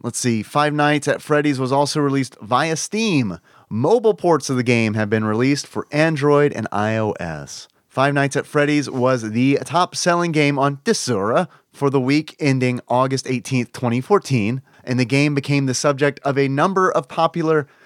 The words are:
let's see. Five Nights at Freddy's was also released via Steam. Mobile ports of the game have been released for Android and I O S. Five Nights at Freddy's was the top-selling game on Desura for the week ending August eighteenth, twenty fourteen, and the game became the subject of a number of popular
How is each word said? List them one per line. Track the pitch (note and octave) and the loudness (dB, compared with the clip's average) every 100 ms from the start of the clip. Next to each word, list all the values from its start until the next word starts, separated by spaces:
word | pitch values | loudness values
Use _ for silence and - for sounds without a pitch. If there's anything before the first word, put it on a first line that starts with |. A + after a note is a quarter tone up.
let's | A#2+ - | -10 -4
see. | B2 A2 | -2 -2
Five | G2+ D3 D3+ | -2 0 0
Nights | D3 D3 D3 C#3+ | 2 2 2 0
at | - | -2
Freddy's | - D3 D3 C3 | 0 0 2 0
was | B2+ | 0
also | C#3 C#3+ D#3 | 0 0 0
released | C#3+ C#3 B2+ - | 0 0 -4 -8
via | G#2+ B2 D#3+ D#3+ | -2 -2 0 -4
Steam. | - G#3+ A3+ D3+ G#2+ E2+ _ _ - | -4 -2 0 0 0 -6 _ _ -8
Mobile | G#2+ D3 A#3 A3 | -2 2 4 2
ports | - F3+ D3+ - | 2 2 2 0
of | B2+ | 0
the | |
game | A#2+ A#2 A2+ | 2 2 2
have | G#2+ G#2+ | 0 0
been | A2 G#2+ | 0 0
released | A2 C3 C#3+ - | 0 0 0 -4
for | A2 - | -10 -4
Android | D3 D#3+ D3+ C#3+ C#3+ D3 | 0 0 2 2 4 2
and | - G#2+ | 0 -6
I | G2+ G#2+ A2 | -2 -2 0
O | G#2+ | -2
S. | - E2+ D2+ C#2+ - - _ _ | -4 -8 -8 -12 -16 -20 _ _
Five | C3+ C#3 | -2 0
Nights | C#3+ C#3 C#3 | 0 0 -2
at | - | -2
Freddy's | D3+ D3 D3 C3 | 0 2 0 -2
was | C3 B2+ B2+ A2 | 0 0 0 -2
the | A2+ C3 C#3 B2+ | 0 2 0 0
top-selling | D#3+ F3 - F3+ F3 F3 | -2 0 -2 -2 0 0
game | D#3 C#3+ C#3+ | 0 2 2
on | C#3 C#3 | 0 -2
Desura | - - - G#2 G2+ D3 F3 _ _ | -2 -2 -2 -2 0 0 -2 _ _
for | - C#3 | -4 0
the | C3+ | 2
week | B2+ D3 D3+ - | 2 0 -2 -2
ending | D3 C3 B2+ B2 - | 0 2 0 -2 -2
August | B2 C3 C3 - | 0 0 -2 -4
eighteenth, | B2 - C3 A2+ | -6 -2 -2 -2
twenty | - A#2+ B2 | -4 -2 -2
fourteen, | - G3+ - B2+ G#2 C3 - _ | 2 0 2 0 0 -4 -10 _
and | - B2 | -4 -2
the | A#2 | 2
game | C#3 D3 | 2 2
became | C#3+ C3+ C#3+ C3+ | 0 0 0 0
the | |
subject | B2 D3 C3+ C#3+ C3+ | 0 0 0 0 0
of | C#3+ C3+ | -2 0
a | C#3 | 0
number | C#3 F3+ F#3+ F#3 | 0 0 2 0
of | - - | 0 -4
popular | - E3 E3+ D#3+ D#3 C#3 _ | -2 -2 0 0 0 -2 _